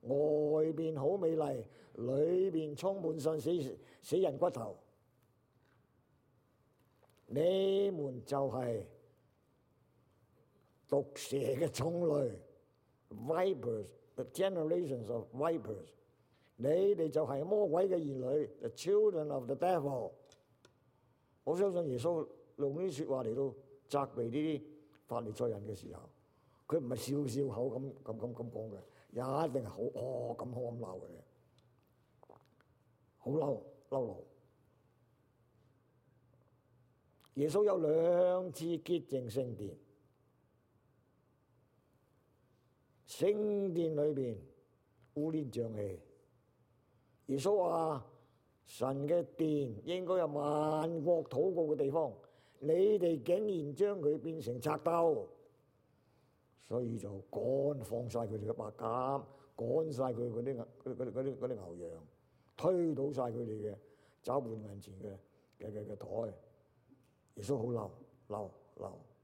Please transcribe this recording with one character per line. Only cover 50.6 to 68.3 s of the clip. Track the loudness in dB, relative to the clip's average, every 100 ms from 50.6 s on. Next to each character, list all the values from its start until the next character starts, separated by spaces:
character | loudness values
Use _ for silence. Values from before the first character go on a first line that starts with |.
| 4 2 0 0
國 | 4 2
禱 | 2 2 2
告 | 4 2
嘅 | 2
地 | 2
方， | 2 0 -4 -18 -20 _ -6
你 | 2 6 6 6
哋 | 4 2
竟 | 2 2
然 | 2 0 -2
將 | 2 2 4
佢 | 2 2
變 | -2 -6
成 | -4 -2
賊 | 0 0
竇。」 | 2 4 4 4 -2 -14 -20 _ _ _ _ _ _ _ _ _ _ _ -6
所 | -4
以 | -2 -6
就 | -8 -12 -8
趕 | -4 0 2 0 -2
放 | -4 -6 -4
晒 | -4
佢 | -4 -4
哋 | -4
嘅 |
白 | -4 -6 -4
鴿， | -2 0 0 0 -4 -18 -20 -6
趕 | 0 2 2
晒 | 0
佢 | -2 0 -2
嗰 | -2
啲 | -4
牛-， | -4 -8 -10
嗰 | -10
啲， |
嗰 | -6
啲， | -4
嗰 | -2
啲， | -4 -4
嗰 | -4
啲 |
牛 | -6 -8 -12 -12
羊， | -12 -18 _ _ _ _ -2
推 | 2 4 2
倒 | 0 -2
晒 | 0
佢 | -2 -2
哋 | -4 -4 -6
嘅 | -8 -16 -20 -20 _
找 | -2 -2
換 | -2
銀 | -8 -10 -14
錢 | -14 -12
嘅， | -12 -12 -18 _ _ _
嘅， | -8
嘅， | -6
嘅 | -6 -8
台。 | -4 -2 -2 -6 -20 _ _ _ _ -20 _ _ _
耶 | -12
穌 | -2 0
好 |
嬲， | 0 -2 -2 -8 -20 -20
嬲， | _